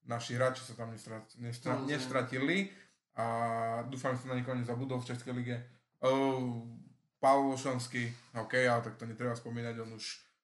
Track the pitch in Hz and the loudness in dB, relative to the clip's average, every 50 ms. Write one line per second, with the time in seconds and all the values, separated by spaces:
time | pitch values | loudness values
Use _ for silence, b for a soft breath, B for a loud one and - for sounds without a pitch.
0 | _ - 117 117 - - 120 123 127 131 127 - - - 113 113 117 113 113 113 | _ -4 -4 -4 -2 -4 2 4 4 4 4 0 -8 -12 -10 -10 -8 -8 -8 -12
1 | - 113 110 110 110 _ - 120 120 117 117 - - 127 123 135 135 139 147 143 | -10 -10 -12 -12 -12 _ -14 -10 -8 -8 -8 -4 -2 -2 -2 0 0 0 -2 -2
2 | 127 - - 131 123 117 127 131 135 143 170 196 196 196 B B B B B B | -2 0 0 0 0 2 0 0 2 4 4 2 2 0 B B B B B B
3 | _ _ _ 113 113 113 117 117 117 117 113 113 113 113 113 120 120 127 135 127 | _ _ _ -2 -2 0 2 2 2 2 2 0 0 0 0 -2 -4 -4 -6 -2
4 | - 135 127 123 - 131 127 123 123 127 127 123 120 117 120 120 139 131 127 123 | -2 0 0 0 -2 -2 -2 -2 -2 0 -2 -2 -2 -2 -2 -2 -2 -2 -2 -4
5 | 120 - 123 123 - 131 123 123 120 120 120 117 123 B B B B _ _ _ | -2 -4 -6 -8 -6 -6 -4 -4 -2 -2 -4 -6 -6 B B B B _ _ _
6 | - 127 131 135 135 139 131 131 127 123 117 117 117 117 117 120 - - - _ | 4 4 4 6 4 4 2 2 0 -2 -2 -4 -6 -10 -14 -14 -18 -20 -20 _
7 | _ _ _ _ - 135 135 139 139 135 131 123 131 139 127 123 120 - - 123 | _ _ _ _ 6 8 8 8 6 4 2 0 -2 -2 -2 -2 -4 -4 -4 -2
8 | 120 117 120 - - - - 117 110 - - 127 127 123 120 117 113 113 107 - | -2 -2 -4 -10 -16 -8 -6 -6 -4 2 4 4 6 6 6 4 2 -2 -8 -8
9 | 117 113 113 107 120 123 120 117 - 120 117 120 117 117 117 117 113 110 113 110 | -10 -10 -6 -4 -2 -2 -2 -2 -4 -6 -4 -4 -4 -4 -4 -6 -8 -10 -10 -10
10 | 110 - - - - _ _ _ | -10 -10 -10 -12 -16 _ _ _